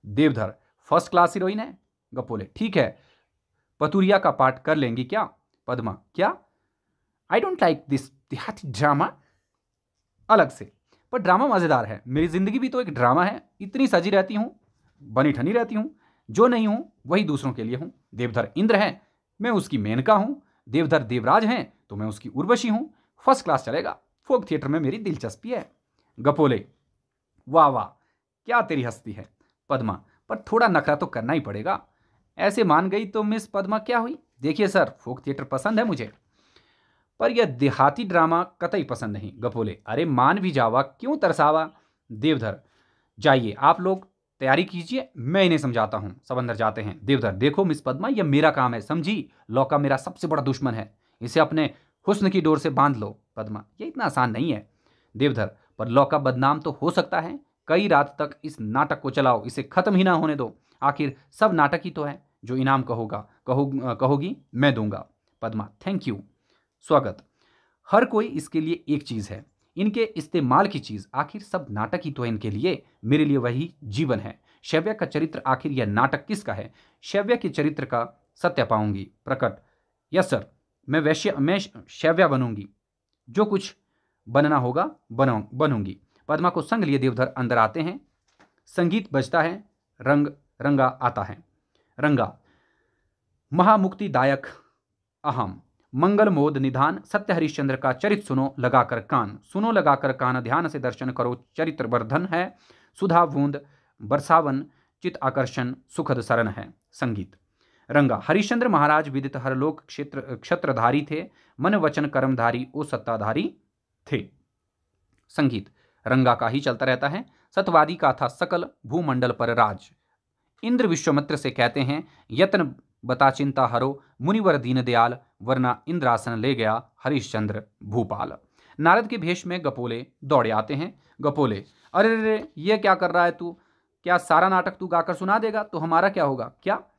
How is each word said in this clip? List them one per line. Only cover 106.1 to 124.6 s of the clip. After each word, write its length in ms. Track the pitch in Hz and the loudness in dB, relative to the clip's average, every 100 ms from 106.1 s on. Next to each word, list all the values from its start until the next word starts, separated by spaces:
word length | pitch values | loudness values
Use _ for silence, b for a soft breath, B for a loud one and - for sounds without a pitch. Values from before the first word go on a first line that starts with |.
| 127 | -2
शरण 280 | 110 117 113 | 0 0 0
है। 240 | 104 101 - _ | -4 -14 -18 _
संगीत। 440 | - 131 104 92 _ _ _ _ _ _ | -8 -6 -6 -8 _ _ _ _ _ _
रंगा, 300 | 135 139 107 | 2 2 0
हरिश्चंद्र 440 | - 180 208 233 240 | 0 0 2 0 2
महाराज 400 | 170 147 151 151 | 2 4 2 0
विदित 280 | 135 135 139 | -6 -6 -6
हरलोक 440 | 131 131 147 151 | -4 -2 -2 -4
क्षेत्र, 400 | _ - 147 139 | _ -12 -10 -10
क्षत्रधारी 840 | 135 123 - 175 151 117 117 139 147 | -10 -12 -4 -2 0 2 2 2 -2
थे, 120 | 151 190 b b b | -8 -8 b b b
मन 160 | 156 | 0
वचन 320 | 208 156 147 151 | 2 2 0 0
कर्मधारी 600 | 143 131 127 117 120 127 | 0 0 2 0 0 -6
ओ 100 | 143 | -8
सत्ताधारी 720 | 147 120 - 113 104 123 226 - _ _ _ _ - | -6 -6 -4 -4 -2 -2 -4 -8 _ _ _ _ -8
थे। 180 | 127 95 _ _ _ _ _ _ _ _ _ _ | -6 -6 _ _ _ _ _ _ _ _ _ _
संगीत। 420 | - 143 117 98 _ _ _ - | 0 0 0 -8 _ _ _ 0
रंगा 280 | 127 127 | 4 4
का 140 | 120 117 | 4 0
ही 120 | 131 | 0
चलता 260 | 143 117 131 | -2 -2 0
रहता 220 | 127 139 | 0 -2
है। 180 | 180 254 b b | -6 -12 b b
सतवादी 400 | - 190 165 156 | -4 4 4 4
का 180 | 175 139 | 2 0
था 160 | 127 127 | 0 -4
सकल 380 | - 175 170 175 _ 110 | -4 -2 -2 -4 _ -6
भूमंडल 460 | 151 156 127 127 | -4 -2 0 0
पर 220 | 123 117 | 0 -2
राज। 360 | 117 110 98 - _ _ _ _ _ _ _ | 2 2 0 -14 _ _ _ _ _ _ _
इंद्र 220 | 226 247 226 | -2 2 2
विश्वामित्र 500 | 156 - 143 143 147 | 2 2 0 0 -4
से 140 | 135 | -4
कहते 300 | 123 120 143 | 0 0 2
हैं, 280 | 131 147 - b b | -2 -4 -8 b b
"यत्न 440 | 113 190 190 151 - _ _ | 0 2 2 -2 -6 _ _
बता 260 | 120 131 139 | -6 4 4
चिंता 360 | 131 139 135 123 | 4 -2 2 0
हरो, 360 | 120 135 139 B B | 2 -2 -4 B B
मुनिवर 340 | 139 214 196 | -2 2 2
दीन 260 | 147 | 2